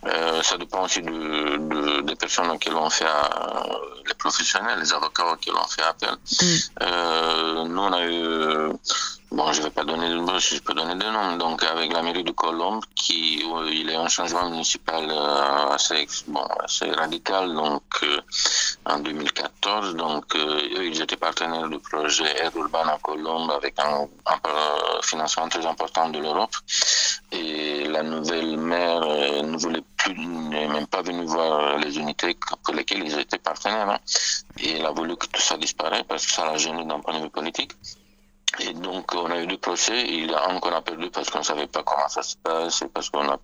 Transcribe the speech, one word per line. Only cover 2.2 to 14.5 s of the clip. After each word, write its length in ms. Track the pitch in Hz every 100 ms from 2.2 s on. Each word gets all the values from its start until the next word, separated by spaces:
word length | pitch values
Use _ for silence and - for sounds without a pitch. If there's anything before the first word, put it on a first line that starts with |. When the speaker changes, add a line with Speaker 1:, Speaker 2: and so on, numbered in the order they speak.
| 80 - 87
Speaker 1:
auxquelles 260 | 78 - 80
on 120 | 78
fait, 160 | -
euh, 40 | 80 76 73 80 82 - - - 71 - 69
les 80 |
professionnels, 640 | - 78 - - 92 107 107
les 120 | 78
avocats 380 | 80 78 - 85
auxquels 220 | 82 - 85
on 60 | 82
fait 140 | -
appel. 320 | 80 - 107 - - -
Speaker 2:
Mm. 60 | 175 165 - -
Speaker 1:
Euh, 840 | - 87 85 82 82 80 82 80
nous, 180 | 82 87
on 100 | 101
a 140 | 90 87
eu, 680 | 85 82 82 78 78 78 - - - - - -
bon, 220 | 143 151
je 80 | 76
vais 100 | 76
pas 140 | -
donner 240 | 76 82 85
de 60 |
nom, 260 | 85 87 92
si 160 | - -
je 60 |
peux 100 | -
donner 220 | 78 80
des 160 | 90 104
noms. 260 | 110 98 85
Donc, 260 | 82 82
avec 280 | 85 82 80
la 80 | 85
mairie 240 | 82 85
de 60 | 82
Colombes, 520 | - 82 82 87 110 107
qui, 500 | - - 85 80 78
euh, 240 | 80 82 80
il 200 | 78 78
y 40 |
a 60 | 80
un 80 | 85
changement 400 | - 85 87
municipal, 580 | 87